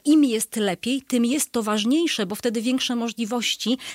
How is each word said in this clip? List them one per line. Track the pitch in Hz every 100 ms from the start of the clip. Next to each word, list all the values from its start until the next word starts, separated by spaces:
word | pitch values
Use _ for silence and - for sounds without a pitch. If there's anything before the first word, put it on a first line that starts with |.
im | 285 311
jest | 277 220 - 226
lepiej, | 202 175 233 262
tym | - 247
jest | 233 294 -
to | 240
ważniejsze, | 214 214 220 311 330 - 185
bo |
wtedy | 214 240 226
większe | 233 254 - 240
możliwości | 233 220 214 240 214 - 214 254 -